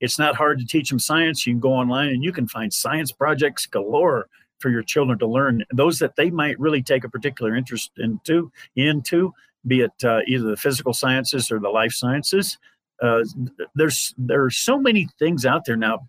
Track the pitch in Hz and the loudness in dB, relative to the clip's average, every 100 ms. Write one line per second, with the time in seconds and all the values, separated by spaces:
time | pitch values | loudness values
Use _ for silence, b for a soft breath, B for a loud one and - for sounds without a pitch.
0 | 127 - 151 131 151 139 120 160 135 131 | -4 0 0 2 2 0 0 -2 0 -2
1 | - 160 165 147 123 120 131 131 123 127 | 0 0 0 0 -2 0 2 2 2 0
2 | 143 127 165 175 113 110 107 - 120 151 | 0 0 -2 -2 -4 -4 -6 -4 -2 -2
3 | 143 - 143 143 143 - - 104 101 147 | -4 -2 0 2 0 -2 -4 -4 0 2
4 | 175 123 - b b _ 131 117 - 151 | 2 2 -4 b b _ 0 0 0 0
5 | 131 110 113 123 139 117 - 123 156 131 | 0 0 0 2 2 0 0 2 2 2
6 | 156 - 170 170 147 117 151 147 127 131 | 0 0 0 0 -2 0 0 0 2 0
7 | 123 123 139 135 113 117 127 117 - - | 0 -6 -6 -4 -2 -2 -4 -6 -8 -6
8 | 113 107 - 165 165 B B - 147 151 | -4 -4 0 0 0 B B 0 2 0
9 | - 170 185 b b _ 123 127 117 - | 0 0 0 b b _ 0 2 2 0
10 | 120 113 - 127 110 104 143 127 127 113 | 2 2 2 0 0 -2 -2 -2 -2 -2
11 | 131 131 120 135 - 110 101 110 113 - | 0 0 0 -2 -2 -2 0 0 0 0
12 | 123 143 - 190 196 - b b _ - | -2 -2 0 0 0 -6 b b _ -4
13 | 120 117 113 135 127 - - 143 156 - | 0 2 0 -4 -8 -8 -8 0 0 0
14 | - - 123 139 131 - - 277 269 208 | -4 -6 -2 2 2 0 0 2 2 2
15 | 160 - 160 160 127 151 - 113 110 113 | 0 0 0 2 2 0 0 -2 0 -2